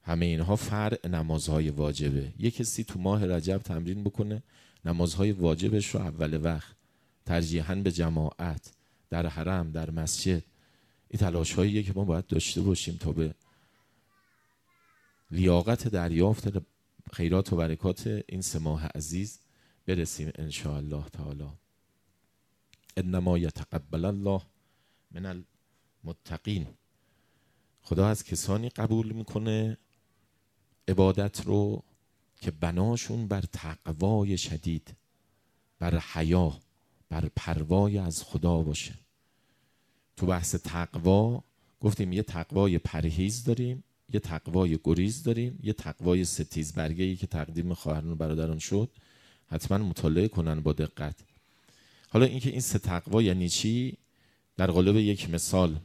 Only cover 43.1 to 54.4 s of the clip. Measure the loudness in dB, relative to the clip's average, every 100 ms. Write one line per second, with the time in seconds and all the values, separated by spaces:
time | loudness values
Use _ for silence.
43.1 | 0 0 0 0 0 0 -6 -12 _ _
44.1 | -4 -2 -8 -2 2 2 2 2 2 2
45.1 | 0 -2 0 -2 -4 -4 -4 -6 -4 2
46.1 | 2 2 -2 -6 -4 -6 -4 -4 -2 -2
47.1 | -2 -4 -6 -6 -4 -4 -4 -4 -4 -4
48.1 | -4 -2 -2 -2 -4 -2 -2 -2 _ _
49.1 | _ _ _ _ -6 0 0 0 0 2
50.1 | 4 2 2 -2 0 0 0 -2 -4 -8
51.1 | -8 -16 _ _ _ _ _ _ _ _
52.1 | 4 4 4 -2 -2 -2 -2 0 -4 2
53.1 | 4 4 4 2 0 0 0 -2 -8 _
54.1 | _ _ _